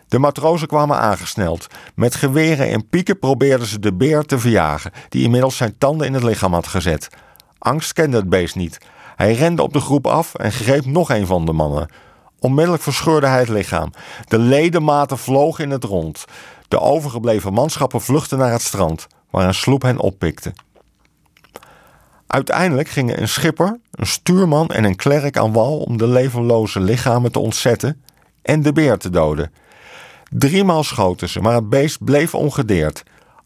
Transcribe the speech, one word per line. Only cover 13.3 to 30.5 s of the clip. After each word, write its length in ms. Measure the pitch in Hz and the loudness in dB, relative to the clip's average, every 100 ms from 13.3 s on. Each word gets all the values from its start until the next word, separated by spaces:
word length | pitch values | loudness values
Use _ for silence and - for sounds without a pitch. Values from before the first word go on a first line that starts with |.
| 127 | 2
het 100 | 117 | 0
lichaam. 420 | 107 - 85 76 - - - - | -2 -2 -4 -6 -10 -18 -20 -2
De 120 | 113 | 2
ledematen 800 | 120 139 170 165 151 147 143 131 | 4 4 2 2 2 2 0 -4
vlogen 460 | - 135 151 156 | 0 2 2 0
in 80 | 143 | -6
het 120 | 135 | -6
rond. 420 | 117 90 80 - - - - - - | -4 -4 -4 -10 -18 -20 -20 -20 -4
De 120 | - | 0
overgebleven 760 | - 156 147 117 117 107 95 | 2 0 -2 -4 0 0 0
manschappen 480 | 104 156 - 135 117 | 0 0 -2 -2 -2
vluchtten 360 | - 147 - 131 | 0 0 0 0
naar 140 | 123 | 0
het 100 | 117 | 0
strand, 460 | - 98 82 80 - _ _ | -2 -2 -2 -2 -10 _ _
waar 180 | 95 92 | 0 0
een 60 | |
sloep 280 | 95 - 135 | 2 0 2
hen 180 | 127 117 | 0 0
oppikte. 540 | 101 - 85 - - - _ _ _ _ _ _ _ _ _ - - - _ _ _ _ - | -2 -2 -4 -4 -10 -14 _ _ _ _ _ _ _ _ _ -20 -20 -20 _ _ _ _ -4
Uiteindelijk 640 | 135 135 - 180 135 156 | -2 0 0 0 0 -2
gingen 320 | 143 120 - | -2 -2 -2
een 60 | 107 | -4
schipper, 520 | - 160 156 185 240 _ | -2 -2 0 -2 -2 _
een 160 | - - | -8 -6
stuurman 600 | - - 185 175 147 165 | -2 2 2 4 2 2
en 140 | 107 | 2
een 120 | 104 92 | 0 2
klerk 420 | 143 143 139 110 | 2 2 0 0
aan 160 | 110 | 2
wal 260 | 110 123 151 | 2 2 0
om 180 | - 113 | -4 0
de 100 | 117 | 2
levenloze 720 | 123 131 120 120 113 107 98 | 2 2 0 2 2 0 0
lichamen 520 | 92 120 127 120 120 | 0 0 0 0 0
te 80 | - | 0
ontzetten 640 | 110 - 127 113 127 156 _ _ _ _ | -2 0 0 0 -2 -6 _ _ _ _
en 200 | - 156 | -2 2
de 100 | 147 | 2
beer 260 | 147 147 98 | 2 2 2
te 120 | 92 | 0
doden. 420 | 87 78 76 - - _ - - - - - _ | 0 2 0 -4 -10 _ -20 -20 -20 -20 -20 _
Driemaal 540 | 120 139 | -2 0